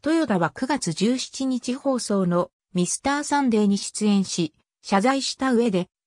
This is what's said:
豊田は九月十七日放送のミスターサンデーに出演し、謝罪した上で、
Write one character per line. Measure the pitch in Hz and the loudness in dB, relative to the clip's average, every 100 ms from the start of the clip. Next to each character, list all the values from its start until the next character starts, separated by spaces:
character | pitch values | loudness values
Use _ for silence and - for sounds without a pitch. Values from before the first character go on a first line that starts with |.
豊 | 285 330 302 | 0 0 2
田 | 196 | 0
は | 165 | 0
九 | - 254 | -4 -4
月 | 285 - | -2 -2
十 | 160 208 254 | 0 0 0
七 | - - 262 | -4 -6 -4
日 | 254 - | -2 -4
放 | 254 277 254 | -4 -2 -2
送 | - 202 180 | -2 0 2
の | 175 - _ _ | 0 -2 _ _
ミ | 180 180 | -2 -2
ス | - | -2
タ | 269 285 | -2 -2
ー | |
サ | 294 285 | 0 0
ン | 269 | 2
デ | 220 | 2
ー | 208 | 2
に | 196 | 2
出 | - - 214 | -2 -4 2
演 | 202 | 2
し、 | 190 - 165 _ _ _ | 0 -2 -4 _ _ _
謝 | - 196 | -2 2
罪 | 226 277 | 2 0
し | 254 - | -4 -4
た | 262 | 0
上 | 233 240 | 2 2
で、 | 185 180 _ | 0 -4 _